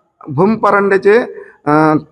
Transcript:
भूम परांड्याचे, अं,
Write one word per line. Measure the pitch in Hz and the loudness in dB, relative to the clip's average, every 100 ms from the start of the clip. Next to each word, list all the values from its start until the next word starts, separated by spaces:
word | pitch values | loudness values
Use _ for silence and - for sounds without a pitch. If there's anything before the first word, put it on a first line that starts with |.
| _ _ - | _ _ -8
भूम | 139 196 220 | -2 0 0
परांड्याचे, | 214 202 202 190 196 220 247 - - _ 143 | 0 0 0 0 2 2 0 -10 -20 _ -2
अं, | 151 156 156 151 | 0 2 0 -4